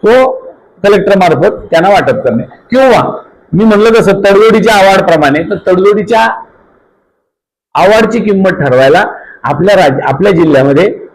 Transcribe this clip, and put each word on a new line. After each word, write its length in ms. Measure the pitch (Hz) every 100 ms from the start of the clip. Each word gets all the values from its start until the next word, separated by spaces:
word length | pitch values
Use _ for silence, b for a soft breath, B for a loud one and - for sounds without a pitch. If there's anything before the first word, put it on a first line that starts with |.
तो 260 | 214 254 262 - - - _ _
कलेक्टर 360 | 202 202 - 196
मार्फत 340 | 180 147 190 - -
त्यांना 180 | 165 185
वाटप 260 | 196 135
करणे. 280 | 123 131 113
किंवा 760 | - - _ 254 262 202 131 - - _ _
मी 120 | 160
म्हणलं 260 | 220 208 226
तसं 220 | 226 190
तडजोडीच्या 760 | 196 196 196 220 214 202 208 190
अवॉर्डप्रमाणे, 560 | 190 180 160 147 147 165
तर 40 |
तडजोडीच्या 880 | 196 - 180 196 208 202 226 226 - - _ _ _ _ _ _ _ _ _ _ _ _
अवॉर्डची 460 | 139 180 220 220 226
किंमत 280 | 208 196 190
ठरवायला 560 | 180 139 127 135 165 220 B B B
आपल्या 340 | 123 147 180 196
राज्य-, 260 | 151 135
आपल्या 300 | 139 139 196
जिल्ह्यामध्ये 680 | 175 165 139 139 143 196 - -